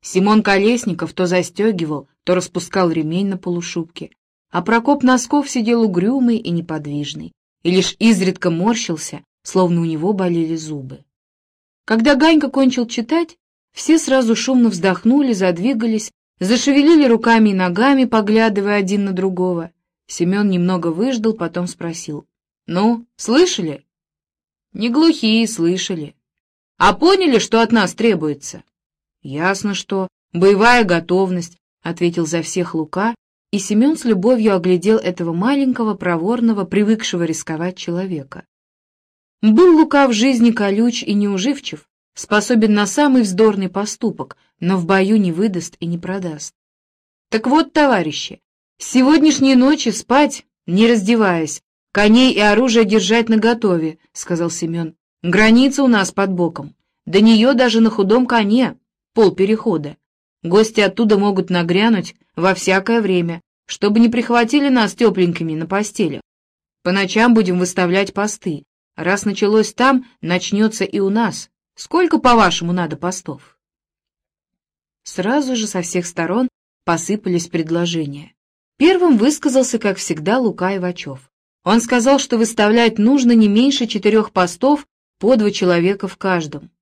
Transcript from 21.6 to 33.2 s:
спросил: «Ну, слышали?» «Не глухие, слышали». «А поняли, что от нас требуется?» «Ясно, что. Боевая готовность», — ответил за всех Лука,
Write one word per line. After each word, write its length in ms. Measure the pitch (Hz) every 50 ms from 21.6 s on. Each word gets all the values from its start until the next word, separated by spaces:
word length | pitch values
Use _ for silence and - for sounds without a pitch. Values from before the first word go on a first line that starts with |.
| 180
спросил: 600 | 175 - _ 170 170 160 165 - - 151 147 - _ _ _ _ _ _ _ _
«Ну, 400 | - 165 180 202 226 240 226 233 _ _
слышали?» 680 | _ - - 226 285 359 349 - - 180 156 143 - _ _ _ _ _ _ _ _ _ _ _ _ _ _ _ _ _ _ _
«Не 160 | 190 208 247
глухие, 580 | 233 285 320 330 320 - - 214 220 226 226 220
слышали». 680 | 226 - 165 170 180 190 - - 196 165 151 143 _ _ _ _ _ _ _ _ _ _ _ _ _ _
«А 140 | - 196 -
поняли, 460 | - 294 349 392 381 381 320 254 214
что 220 | 185 - - 226
от 120 | 226 226 226
нас 220 | 226 196 175 180
требуется?» 680 | - 220 233 208 165 156 151 147 147 - - - - - _ _ _ _ _ _ _ _ _ _ _ _
«Ясно, 520 | 139 135 147 165 185 196 190 - 208 196
что. 340 | - - _ 196 196 190 185 _ _ _ _ _
Боевая 520 | 170 180 196 208 196 214 240 247 247 226
готовность», — 720 | 185 180 165 165 - 180 190 190 185 180 180 170 - _ _ _ _ _ _ _
ответил 440 | 165 170 170 175 175 165 175 165
за 160 | 156 165 165 160
всех 320 | - - 185 175 170 -
Лука, 400 | 165 156 151 - 185 202 226 233 _